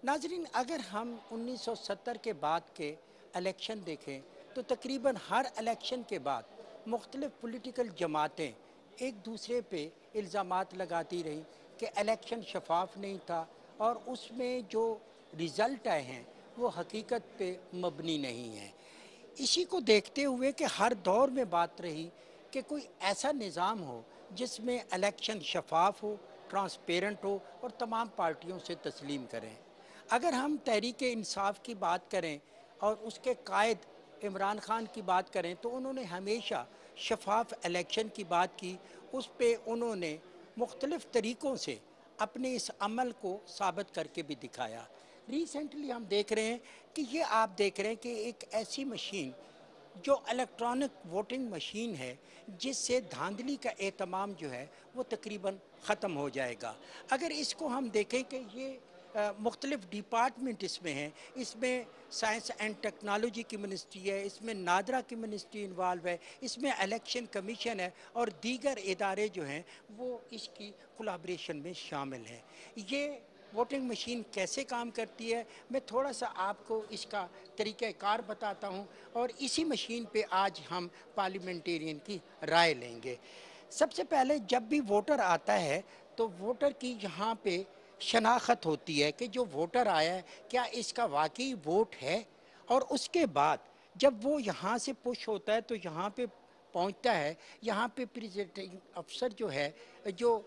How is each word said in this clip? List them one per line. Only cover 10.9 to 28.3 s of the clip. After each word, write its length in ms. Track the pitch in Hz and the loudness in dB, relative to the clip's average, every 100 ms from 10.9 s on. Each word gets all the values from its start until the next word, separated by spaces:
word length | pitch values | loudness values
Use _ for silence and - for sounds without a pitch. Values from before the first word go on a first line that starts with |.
| 170 160 175 | 0 0 -2
रहीं 220 | 160 151 156 - - - | -4 -6 -8 -18 -20 -8
कि 120 | 226 - | -4 0
इलेक्शन 420 | 208 220 - 233 | 2 2 0 -6
शफाफ 560 | 190 185 - 165 185 196 | -4 -6 2 2 2 -4
नहीं 200 | 202 196 - | -8 -8 -4
था 100 | 170 160 - - - | -4 -4 -12 -20 0
और 220 | 220 233 - | 2 2 -4
उसमें 580 | 254 - 226 247 254 196 | -8 -8 -4 -2 -2 -2
जो 160 | 220 226 214 - - - | 2 2 0 -8 -20 -16
रिज़ल्ट 540 | 160 170 147 220 269 233 | -4 -4 2 2 2 0
आए 140 | 165 | 0
हैं 240 | 127 127 117 - - - | 0 -8 -12 -18 -18 -2
वो 160 | 240 170 | 0 0
हकीकत 500 | 175 214 220 233 - - | -4 -6 -2 -2 -4 -4
पे 100 | 185 180 - 180 | -4 -4 -8 -2
मबनी 420 | 180 143 160 156 | -2 -2 -2 0
नहीं 320 | 135 117 120 107 | 0 -4 -8 -10
है। 160 | 101 - - - - - - - | -12 -16 -20 -20 -20 -20 -18 -2
इसी 240 | 269 - | 2 4
को 160 | 359 370 240 | 4 0 8
देखते 280 | 214 202 - | 8 8 0
हुए 280 | 277 247 262 | 2 4 2
कि 220 | 277 277 - | 2 0 4
हर 160 | 214 | 4
दौर 360 | 233 180 202 277 | 4 4 6 6
में 180 | 262 233 | 4 2
बात 300 | 170 170 - | 4 2 0
रही 300 | 175 156 165 - - - - | -6 -4 -6 -10 -20 -20 -8
कि 80 | 269 | -6
कोई 200 | 247 294 - - | -4 -6 -6 -2
ऐसा 280 | 185 202 269 | 2 2 2
निज़ाम 460 | 294 208 165 185 220 | 0 -2 0 0 0
हो 160 | 156 120 110 - - | -4 -8 -12 -20 -14
जिसमें 520 | 185 240 - 226 247 - | -6 -4 -4 -2 -2 0
election 460 | 185 202 202 - 220 | 2 2 2 -4 -2
शफाफ 640 | 147 180 - 160 180 202 | -2 -2 2 6 6 4
हो, 80 | 208 208 - - - | -4 -6 -10 -18 -4
transparent 720 | 190 196 - - 175 196 202 | -2 -2 -4 0 2 2 0
हो 80 | 196 202 - - | 0 -2 -4 -10
और 60 | 247 - | -10 -4
तमाम 300 | 233 226 226 - | -2 0 -2 2
पार्टियों 400 | 170 | 0